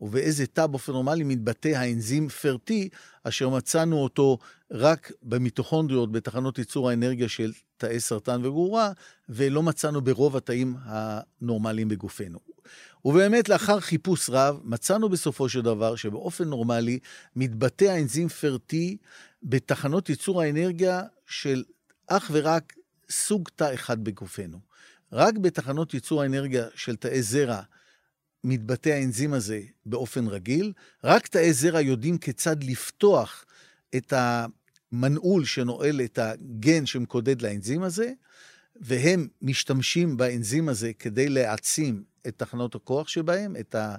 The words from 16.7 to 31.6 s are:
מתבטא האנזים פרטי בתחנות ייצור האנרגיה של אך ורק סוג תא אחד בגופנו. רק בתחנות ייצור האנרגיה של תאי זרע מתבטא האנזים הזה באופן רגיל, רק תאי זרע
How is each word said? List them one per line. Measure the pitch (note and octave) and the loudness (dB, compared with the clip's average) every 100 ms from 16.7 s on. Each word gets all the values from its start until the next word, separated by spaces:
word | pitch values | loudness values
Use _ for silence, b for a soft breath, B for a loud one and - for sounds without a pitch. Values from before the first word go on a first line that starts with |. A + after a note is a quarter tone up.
| A#2 A#2 B2+ B B B A#2+ | 0 0 -4 B B B -4
מתבטא | C3 A2+ B2 - G3 | -2 0 0 4 4
האנזים | F3+ C#3 C3+ E3 | 4 0 0 -2
פרטי | - D3+ B2+ - D#3+ F3 G#3 B B B B | -2 -4 -4 -4 -4 -2 -6 B B B B
בתחנות | - C3 - C3+ C#3+ E3+ F#3+ | -2 0 0 -2 0 -2 0
ייצור | D3 - F#3 | -4 -2 0
האנרגיה | D#3 D3 F3+ E3+ F#3 F3+ G#3 _ - | 0 0 0 2 2 0 -4 _ -14
של | - D3 C3 - - _ _ - | -8 -2 -2 -2 -14 _ _ 0
אך | G3 - | 0 2
ורק | D3+ D3+ E3 - - - _ - | 0 4 2 0 -20 -20 _ -8
סוג | - - G#3 E3 - | -4 0 -2 -2 -2
תא | D3+ | -2
אחד | B2+ - A#2 | -2 -4 -4
בגופנו. | A2 G2 F#2+ - F#2 E2+ - b b b b | -4 -6 -10 -12 -12 -12 -20 b b b b
רק | A2 F3+ A3 | 2 2 4
בתחנות | F3+ E3 A#2 C#3+ E3 | 0 -2 -4 -4 -4
ייצור | C3+ - D#3 | -6 -2 0
האנרגיה | C#3 C3+ C#3 B2+ A2+ - | 0 -2 -2 -2 -2 -8
של | - A2+ | -6 -6
תאי | B2 C3 | -2 -2
זרע | G#2+ B2+ C3+ G#2+ - b b b b b _ _ | 0 2 2 -2 -8 b b b b b _ _
מתבטא | B2+ B2+ A2 B2+ D#3 | -2 -2 -2 -2 2
האנזים | C#3+ C3 A2 D3 | 2 0 -2 0
הזה | C#3 G2+ G#2+ G2 _ - | -2 -2 -6 -10 _ -8
באופן | A#2+ B2+ C3 A2+ | -6 -4 -2 -2
רגיל, | G2 F#2 C#3+ G#3 F#3+ b b | -4 -2 -2 -2 -6 b b
רק | A#2+ G3+ - | 4 4 4
תאי | F#3 E3 | 2 4
זרע | C3+ | 4